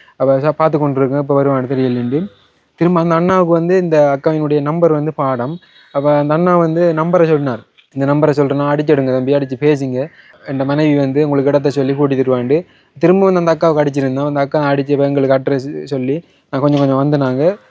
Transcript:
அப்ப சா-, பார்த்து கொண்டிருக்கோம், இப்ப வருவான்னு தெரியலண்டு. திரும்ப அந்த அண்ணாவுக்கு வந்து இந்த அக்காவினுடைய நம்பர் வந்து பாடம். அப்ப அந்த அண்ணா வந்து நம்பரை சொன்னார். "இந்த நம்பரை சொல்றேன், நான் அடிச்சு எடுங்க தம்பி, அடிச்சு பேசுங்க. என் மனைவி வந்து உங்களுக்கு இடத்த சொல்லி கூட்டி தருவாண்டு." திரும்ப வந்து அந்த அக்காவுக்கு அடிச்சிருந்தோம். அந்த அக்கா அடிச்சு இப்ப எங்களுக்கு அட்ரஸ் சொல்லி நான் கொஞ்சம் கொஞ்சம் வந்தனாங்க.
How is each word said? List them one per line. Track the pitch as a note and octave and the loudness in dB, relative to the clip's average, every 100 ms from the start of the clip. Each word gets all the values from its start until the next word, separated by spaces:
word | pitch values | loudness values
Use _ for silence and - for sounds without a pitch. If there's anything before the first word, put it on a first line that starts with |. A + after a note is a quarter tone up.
| _ - | _ -4
அப்ப | C3+ C3+ | 0 0
சா-, | D3+ | 0
பார்த்து | D3 D#3+ D3+ D3 | 0 0 0 0
கொண்டிருக்கோம், | C3+ C3+ C#3+ | 0 0 0
இப்ப | C#3 C#3 | 0 0
வருவான்னு | C#3 C3+ | 0 0
தெரியலண்டு. | B2+ C3 C3 B2 A#2+ C#3+ G3+ - _ _ _ | -2 -2 -2 -2 -2 -4 -6 -12 _ _ _
திரும்ப | - E3+ F3 | -2 0 2
அந்த | E3+ | 2
அண்ணாவுக்கு | E3 F3+ F#3 E3+ | 2 2 2 2
வந்து | E3+ E3+ F#3+ | 0 2 0
இந்த | F3 D#3 D3 C#3 | 2 2 2 2
அக்காவினுடைய | D#3+ D#3 D3+ D3 | -2 -2 0 -2
நம்பர் | C#3+ E3 E3+ | -2 0 0
வந்து | D3+ D3+ | 0 -2
பாடம். | D3+ C3+ B2+ B2 E3+ _ _ _ | -4 -4 -4 -6 -8 _ _ _
அப்ப | C#3+ C#3+ D3 | -2 0 2
அந்த | D3 | 2
அண்ணா | D#3 F3+ F3 | 0 2 2
வந்து | E3 D#3+ F3 D#3 | 2 0 0 0
நம்பரை | E3 F3+ D#3+ | 0 2 2
சொன்னார். | D3+ C#3+ A2+ - _ _ | 2 0 -6 -10 _ _
"இந்த | C3+ C#3 | -4 0
நம்பரை | D3 D3+ | 2 2
சொல்றேன், | C#3+ C#3 C#3 | 2 0 -2
நான் | C#3+ D3 | -2 -2
அடிச்சு | D3+ | 0
எடுங்க | C#3+ C3 | 0 0
தம்பி, | C3 B2+ | -2 0
அடிச்சு | C#3+ C3+ B2+ | -2 -2 -2
பேசுங்க. | D3 D3 C3+ B2+ D3 - - - - | 0 0 -2 -6 -8 -12 -20 -20 -8
என் | C3+ | -4
மனைவி | C3+ D3 D#3 C#3+ | -2 0 2 2
வந்து | C3+ C3+ | 0 0
உங்களுக்கு | D3+ C#3 C3+ | 0 0 2
இடத்த | C#3 C#3+ | 2 0
சொல்லி | C3+ C3+ | -2 -2
கூட்டி | C#3 C#3+ C3 | 0 0 0
தருவாண்டு." | C3 B2 B2 D3+ F3+ _ _ - | 0 0 0 -2 -2 _ _ 0
திரும்ப | E3+ F#3+ F#3+ | 2 4 2
வந்து | F3+ | 2
அந்த | E3+ | 0
அக்காவுக்கு | D#3+ E3+ D3+ | 0 2 2
அடிச்சிருந்தோம். | D3 C#3 C3+ C3 D3 | 0 -2 -2 -2 -2
அந்த | C#3+ | -2
அக்கா | C#3 D#3 C#3+ | -2 -2 0
அடிச்சு | C#3+ C#3 | -2 0
இப்ப | C#3 | 0
எங்களுக்கு | C#3 C#3 C3+ C3+ | 0 0 0 0
அட்ரஸ் | C3+ C#3 C3+ D#3 | 0 -4 -4 -10
சொல்லி | C3+ C#3 B2+ D#3 - _ _ | -8 -6 -4 -6 -8 _ _
நான் | C3+ | -2
கொஞ்சம் | C#3+ C#3+ C#3 | 0 2 2
கொஞ்சம் | C3+ C#3+ | 2 0
வந்தனாங்க. | D3 C3 B2+ D#3+ G3+ _ | 0 0 0 -2 -2 _